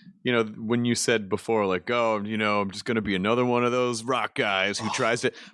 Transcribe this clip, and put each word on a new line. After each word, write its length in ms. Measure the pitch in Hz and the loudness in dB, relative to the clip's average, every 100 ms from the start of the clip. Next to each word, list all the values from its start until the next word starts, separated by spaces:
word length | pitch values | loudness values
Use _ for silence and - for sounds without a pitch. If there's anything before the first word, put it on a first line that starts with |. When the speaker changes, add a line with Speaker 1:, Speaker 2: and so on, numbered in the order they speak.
| - - | -20 -6
Speaker 1:
you 80 | 123 | 0
know, 120 | 120 | 2
when 420 | 110 107 110 120 120 | 0 -4 -2 0 2
you 80 | |
said 340 | 113 - 113 95 | 0 2 0 0
before, 380 | 104 - 110 98 | -4 0 0 2
like, 240 | 92 - | 0 0
"Oh, 320 | 120 113 107 | 0 2 0
you 140 | 104 110 | -2 -2
know, 240 | 107 104 | 0 0
I'm 80 | 98 | -2
just 160 | 92 - | -6 -2
gonna 160 | 113 | -2
be 120 | 104 | 0
another 300 | 95 101 120 | 0 2 2
one 200 | 123 120 | 2 2
of 60 | 120 | 2
those 300 | 127 123 113 | 0 0 -2
rock 320 | 117 123 107 | -4 -2 -2
guys 440 | - 110 98 98 101 | -2 0 2 0 -2
who 100 | 110 | -4
Speaker 2:
Oh. 40 | |
Speaker 1:
tries 260 | - 117 120 | 0 0 2
to," 120 | 127 - - | -2 -4 -14